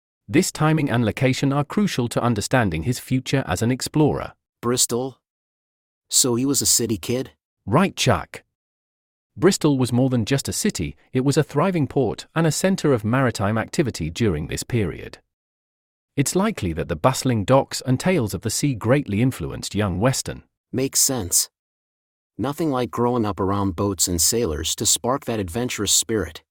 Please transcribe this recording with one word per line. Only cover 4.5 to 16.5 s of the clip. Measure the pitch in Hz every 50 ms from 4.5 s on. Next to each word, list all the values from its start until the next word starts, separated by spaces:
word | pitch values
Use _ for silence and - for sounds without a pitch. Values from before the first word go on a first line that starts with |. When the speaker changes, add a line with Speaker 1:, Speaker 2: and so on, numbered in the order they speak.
| _ _
Speaker 2:
Bristol? | - 120 123 123 - - 123 117 131 135 127 _ _ _ _ _ _ _ _ _ _ _ _ _ _ _ _ _ _ _
So | - - - 131 120
he | 117 131
was | 139 139 -
a | 113
city | - - - 120 110 110
kid? | 101 - - 120 127 - - - _ _ _ _ _ _
Speaker 1:
Right, | 95 101 156 196 - -
Chuck. | - - 127 101 80 - - - - - _ _ _ _ _ _ _ _ _ _ _ _ _ _ _ _ _ _
Bristol | 104 131 190 190 - - 151 143
was | 131 127 113 120
more | 120 131 131
than | 127 120 104
just | - 139 135 - -
a | -
city, | - - 214 - - 82 71 - - _ _ -
it | 127
was | 127 143 135
a | 160 151
thriving | - - 143 160 196 180 165 143
port | 123 - 147 127 101 73 - - - -
and | 156 170
a | 160
centre | 151 - - 190 196 - - 151
of | 135 113 104
maritime | 104 120 135 135 120 - - 104 98 110
activity | 113 - - - - 160 113 - - 82 78
during | 82 - 120 104 82 73 82
this | - - - -
period. | - - 117 101 80 - - - - - - _ _ _ _ _ _ _ _ _ _ _ _ _ _ _ _ _ _ _
It's | - 139 - -
likely | 180 196 226